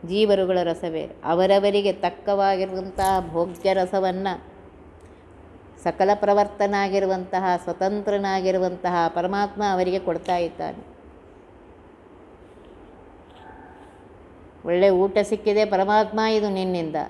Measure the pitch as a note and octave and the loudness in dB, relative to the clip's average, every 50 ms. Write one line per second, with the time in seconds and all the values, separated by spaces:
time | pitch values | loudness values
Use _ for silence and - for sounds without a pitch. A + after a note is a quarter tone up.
0 | - E3+ F#3 G#3 A3 G#3 G3+ F#3+ F#3+ F3+ F#3+ F3+ F3 E3+ E3 E3+ - E3+ D#3+ D#3+ | -8 -2 0 2 4 4 4 2 2 0 0 0 0 -2 -2 -4 -6 -6 -6 -6
1 | D3+ C#3 - - - D3 E3 F3 F#3 F#3+ G3 G3 G3 G3+ G3 G3+ G3+ G3+ F#3 - | -8 -10 -14 -10 -4 -2 2 2 4 4 4 4 4 2 2 2 0 0 -2 0
2 | - F3 - - - G#3 G3+ G3 G3 G3 G3 F#3 F#3+ F#3+ F#3 F#3+ F#3 F#3+ F#3 - | -4 -4 -4 -4 -4 -2 0 2 2 0 0 0 -2 -4 -6 -8 -8 -8 -4 -2
3 | F#3+ F#3+ F#3+ F#3 F3+ E3+ D#3+ E3 E3+ F#3 F3 - - F#3+ F#3+ F#3+ F3+ F3+ G#3 F#3+ | 0 2 2 0 -2 -2 -2 -2 -4 -4 -6 -2 0 0 2 2 0 0 0 0
4 | F#3+ F#3 F3+ F#3 G3 G3 F3 - - - - - - - - - - - - - | 0 0 -2 -2 -4 -6 -6 -8 -12 -20 -20 -20 -20 -20 -20 -20 -20 -20 -20 -20
5 | - - - - - - - - - - - - - - - - - F3 E3 - | -20 -20 -20 -20 -20 -20 -20 -20 -20 -20 -20 -20 -20 -20 -20 -4 -4 -4 0 2
6 | F#3+ G3 G#3 G3+ G#3 G3+ G3+ G#3 G#3 G3+ - - G3+ G3+ G3+ G3+ G3 G3 F#3+ G3 | 2 2 2 2 2 2 4 4 2 0 0 -2 -2 0 0 0 0 0 0 0
7 | G3 F#3+ F#3+ F#3 F3+ F#3 - F#3 F#3+ F#3 F3+ F3 - - E3+ - F#3 G3 G#3 G#3 | 0 0 -2 -2 -4 -4 -4 -2 0 0 0 0 -2 -6 -4 -2 -2 -2 -2 -2
8 | G3+ G#3 G3+ G3+ G3 G3 F#3+ F#3+ F#3 F#3+ F#3 F#3 F#3 F3+ F3+ F3+ - F3+ F3+ E3+ | -2 -2 -2 0 0 -2 -2 0 0 0 2 2 0 -2 -2 -4 -4 -2 0 2
9 | E3 E3 E3+ F3 F3 F#3 G3 G3+ G#3 G3+ G3+ G#3 G#3 G3+ F#3+ F#3 F#3 F#3 F3+ F#3+ | 0 0 0 -2 -2 -2 0 -2 -2 -2 -2 -2 -2 0 0 0 0 0 -2 -2
10 | F3+ F3+ E3 D#3+ - - F3+ F3 F3 E3 D#3+ - E3 D3+ - - - - - - | -2 -2 -4 -4 -2 -2 -2 -2 -2 -4 -6 -8 -10 -10 -10 -12 -16 -20 -20 -20
11 | - - - - - - - - - - - - - - - - - - - - | -20 -20 -20 -20 -20 -20 -20 -20 -20 -20 -20 -20 -20 -20 -20 -20 -20 -20 -20 -20
12 | - - - - - - - - - - - - - - - - - - - - | -20 -20 -20 -20 -20 -20 -20 -20 -20 -20 -20 -20 -20 -20 -20 -20 -20 -20 -20 -20
13 | - - - - - - - - - - - - - - - - - - - - | -20 -20 -20 -20 -20 -20 -20 -20 -20 -20 -20 -20 -20 -20 -20 -20 -20 -20 -20 -20
14 | - - - - - - - - - - - - - D#3+ F3 F3+ F#3+ G3 F#3+ F3+ | -20 -20 -20 -20 -20 -20 -20 -20 -20 -20 -20 -12 -4 0 4 6 6 6 6 6
15 | F#3+ G3 F#3+ G#3 G3+ G3+ A3 G3+ - A3 G3+ G#3+ G#3+ G#3 G3+ F#3 G3 G3 G#3 G#3+ | 4 4 2 0 0 0 -2 -2 0 0 2 2 2 2 2 0 2 4 4 2
16 | G#3 G3+ G#3 G#3+ A3 A3 A3 G#3+ G#3 G#3 G3 F#3+ F#3+ F#3 F3+ F3 E3 D#3 D#3 D#3 | 2 2 0 -2 0 2 2 0 0 0 -2 -2 -2 -2 -2 -2 -4 -4 -4 -6
17 | C#3 - | -6 -6